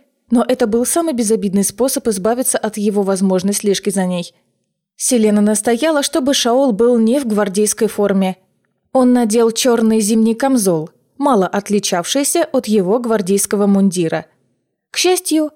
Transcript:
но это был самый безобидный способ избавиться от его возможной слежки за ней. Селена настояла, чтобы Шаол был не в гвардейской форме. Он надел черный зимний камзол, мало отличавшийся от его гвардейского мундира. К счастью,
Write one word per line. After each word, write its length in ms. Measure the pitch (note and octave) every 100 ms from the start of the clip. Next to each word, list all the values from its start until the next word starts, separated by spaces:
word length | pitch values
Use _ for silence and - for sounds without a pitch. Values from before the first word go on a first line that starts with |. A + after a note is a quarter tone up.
| _ _ -
но 140 | A#3+ B3
это 200 | B3+ A3
был 180 | A#3
самый 300 | B3 E4+ E4
безобидный 500 | A#3+ G#3+ A3 G3 G3+
способ 420 | G3 - C4 C#4 A#3+
избавиться 500 | F#3+ G#3 A#3+ B3+ -
от 180 | A3 G#3
его 260 | G3+ G3+
возможной 520 | G3 F#3+ G3 F#3 G3
слежки 360 | G3 G3+ F#3+ G3+
за 140 | G3
ней. 300 | F#3 F3+ - _ _ _ _ _ _ -
Селена 440 | - B3 G#3+ G#3
настояла, 640 | G#3 G#3+ A#3+ A#3 D#4 D4
чтобы 320 | C#4 E4 C4
Шаол 380 | C4+ A#3+ B3+ C#4
был 260 | G3 A#3+ A#3+
не 200 | A3 C#4
в 80 | A#3+
гвардейской 640 | G#3 G3+ G3 G#3+ - A3
форме. 480 | - G3+ G3 F#3+ F#3 _ _ _ _ _
Он 200 | C4 B3
надел 360 | B3 A#3 A#3 A3+
черный 500 | A3+ C4 A#3 A3 A3
зимний 340 | G3+ A3+ A3+
камзол, 560 | A3+ C4+ C4 G3 E3 D#3+ _ _ -
мало 300 | C#4+ D#4 F3+
отличавшийся 1000 | G3+ G3+ G#3 - F3+ E3+ C4+ C#4+ E4+ D#4+
от 160 | C4 G#3+
его 320 | G#3+ F3+ B3
гвардейского 680 | A#3+ A3 F3+ G3 - G3+ G3+
мундира. 600 | G3 G3 F3 D#3+ D#3+ - _ _ _ _ _ _
К 80 | -
счастью, 520 | F4 F4+ F#4 D#4 D4+